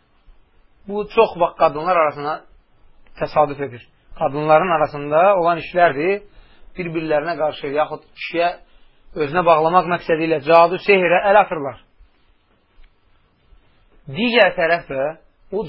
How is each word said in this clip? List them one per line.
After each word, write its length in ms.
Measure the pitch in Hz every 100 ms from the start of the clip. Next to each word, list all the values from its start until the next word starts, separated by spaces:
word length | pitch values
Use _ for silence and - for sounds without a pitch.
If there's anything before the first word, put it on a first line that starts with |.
| _ _ - - _ _ _ _ -
Bu, 160 | 202 208
çox 280 | 226 214 170
vaxt 220 | 170 -
qadınlar 380 | 160 147 170 180
arasında 380 | 151 139 147 156 - - _ _ _ - -
təsadüf 480 | - 151 160 147 139
edir. 220 | 139 117 - _ _
Qadınların 580 | - 156 139 151 156 185
arasında 500 | 160 147 147 147 151 190 196
olan 240 | 170 165
işlərdir. 640 | - 175 170 135 170 202 208 - _ _ -
Bir-birlərinə 640 | - 170 165 156 151 156 156
qarşı, 320 | 156 - 147
yaxud 320 | 143 151 151
kişiyə 440 | - - - 165 170 - - _ _ _ -
özünə 340 | 180 147 170 170
bağlamaq 400 | 160 160 180 165
məqsədi 400 | 170 - 160 160
ilə 140 | 156
cadu, 380 | 135 165 170 175
sehrə 380 | - 196 175 175
əl 160 | 202 208
atırlar. 380 | 185 170 139 117 _ _ _ _ _ _ _ _ _ _ - _ _ _ _ _ _ - _ _ _ _ -
Digər 420 | 139 240 233 185 180
tərəf 320 | 165 170 -
də 140 | 139 139 165 _ _ _
o 100 | 190